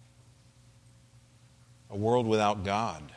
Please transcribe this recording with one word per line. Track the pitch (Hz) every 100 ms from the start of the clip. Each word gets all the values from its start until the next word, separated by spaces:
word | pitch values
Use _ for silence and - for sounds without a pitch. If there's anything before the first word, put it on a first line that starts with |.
| - _ - - - _ - _ - - _ - - _ - _ _ - -
a | 104
world | 107 123 113
without | 110 104 104
God. | 95 101 113 80 73